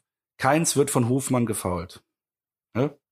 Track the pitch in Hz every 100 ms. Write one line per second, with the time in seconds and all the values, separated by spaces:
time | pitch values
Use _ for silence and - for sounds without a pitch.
0 | _ _ _ - 131 151 165 131 143 143
1 | 117 135 131 127 117 104 92 87 98 -
2 | _ _ _ _ _ _ _ 107 143 -
3 | _